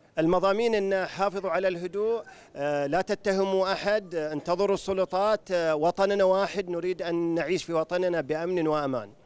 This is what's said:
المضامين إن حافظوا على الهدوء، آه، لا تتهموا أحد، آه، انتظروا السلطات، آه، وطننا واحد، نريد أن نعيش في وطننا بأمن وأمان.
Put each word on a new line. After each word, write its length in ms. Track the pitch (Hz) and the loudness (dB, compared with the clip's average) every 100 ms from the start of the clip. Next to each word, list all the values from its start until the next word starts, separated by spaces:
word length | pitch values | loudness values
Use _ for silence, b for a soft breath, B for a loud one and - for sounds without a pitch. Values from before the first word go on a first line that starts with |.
| b - | b 0
المضامين 580 | 160 180 190 202 233 214 | 2 4 4 2 2 2
إن 320 | 196 190 175 | 0 0 -2
حافظوا 420 | - 196 190 185 | -2 -2 -2 -4
على 160 | 170 190 | 0 0
الهدوء، 560 | 170 180 196 220 233 - B B - | -2 -6 -4 -2 -4 -8 B B -6
آه، 300 | 143 147 143 | -2 -2 0
لا 140 | 165 | 0
تتهموا 720 | 185 202 202 190 196 190 190 | 0 -2 0 0 2 2 2
أحد، 420 | 190 202 214 185 170 | 0 0 -2 -2 -4
آه، 180 | 151 | -4
انتظروا 400 | 151 170 180 202 | -4 -2 0 2
السلطات، 800 | 196 - 190 185 185 208 208 - | 0 0 -2 0 0 2 0 0
آه، 240 | 180 165 156 | 0 2 2
وطننا 480 | 165 175 196 202 | 2 2 2 4
واحد، 460 | 190 190 196 202 180 | 4 4 0 -2 -4
نريد 320 | 170 180 185 | -4 -4 -4
أن 140 | 175 170 | -2 -2
نعيش 480 | 170 170 151 180 | 0 0 0 -2
في 100 | - | -2
وطننا 480 | 165 156 180 185 170 | -2 0 0 0 0
بأمن 460 | 135 156 170 180 156 | -2 -2 -2 0 0
وأمان. 460 | 151 139 127 104 107 | 0 0 -4 -6 -16